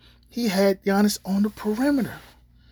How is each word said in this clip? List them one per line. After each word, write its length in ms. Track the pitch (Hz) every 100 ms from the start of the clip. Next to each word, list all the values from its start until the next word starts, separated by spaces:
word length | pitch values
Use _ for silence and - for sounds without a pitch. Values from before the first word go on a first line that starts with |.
| - _ _
he 180 | - 233
had 340 | 185 196 190
Giannis 360 | 196 196 208 - 185
on 180 | 196
the 60 | 208
perimeter. 640 | - 214 214 277 285 180 - - - _ _ _